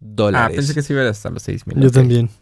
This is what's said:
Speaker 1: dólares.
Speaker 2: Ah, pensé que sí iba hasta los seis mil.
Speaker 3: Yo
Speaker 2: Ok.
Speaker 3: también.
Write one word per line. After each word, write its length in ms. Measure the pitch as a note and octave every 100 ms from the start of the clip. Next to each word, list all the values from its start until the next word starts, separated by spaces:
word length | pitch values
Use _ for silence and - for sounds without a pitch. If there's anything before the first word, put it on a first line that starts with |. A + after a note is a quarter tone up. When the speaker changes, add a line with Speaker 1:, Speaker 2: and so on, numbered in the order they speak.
Speaker 1:
dólares. 480 | A2 G#2+ G#2 A2 A#2
Speaker 2:
Ah, 40 | -
pensé 160 | C#3+
que 80 | D3+
sí 100 | C#3+
iba 160 | C#3+ B2+
hasta 220 | G#2 -
los 120 | -
seis 240 | - G2 -
mil. 140 | -
Speaker 3:
Yo 80 | C3+
Speaker 2:
Ok. 60 |
Speaker 3:
también. 360 | B2+ B2+ A#2+ A#2 -